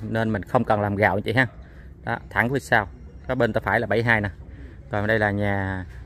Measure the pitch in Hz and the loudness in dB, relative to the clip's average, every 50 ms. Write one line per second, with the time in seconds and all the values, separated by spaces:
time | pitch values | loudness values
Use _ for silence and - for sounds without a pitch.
0 | 110 107 113 110 113 110 107 101 92 - - 107 117 - 107 104 104 104 101 98 | -6 -4 -2 -2 0 0 0 -2 -4 0 0 0 4 4 2 2 2 0 2 4
1 | 107 95 90 104 - - 107 127 127 - - - - - - - - - - - | 4 4 4 2 -2 0 2 2 0 0 -2 -12 -20 -18 -20 -20 -20 -20 -20 -12
2 | - 117 117 - - - - 98 110 123 143 127 - - 123 110 101 - - - | -6 -6 -6 -6 -8 -4 0 0 0 2 0 -4 0 2 2 2 2 2 -8 -16
3 | - - - - - - 127 127 123 110 107 110 - 104 101 117 117 104 117 117 | -18 -18 -18 -16 -6 -6 0 2 2 2 2 0 0 2 2 2 2 2 0 0
4 | 113 120 113 107 104 98 - - - - - - - - - - - - - 104 | 4 4 4 2 2 -2 -6 -8 -18 -18 -18 -18 -18 -18 -18 -18 -12 -6 -4 -2
5 | 101 107 113 107 107 104 101 101 104 101 101 98 95 95 95 92 90 - - - | 0 2 2 2 2 2 2 0 0 0 0 -2 -2 -4 -4 -6 -8 -12 -14 -16
6 | - | -16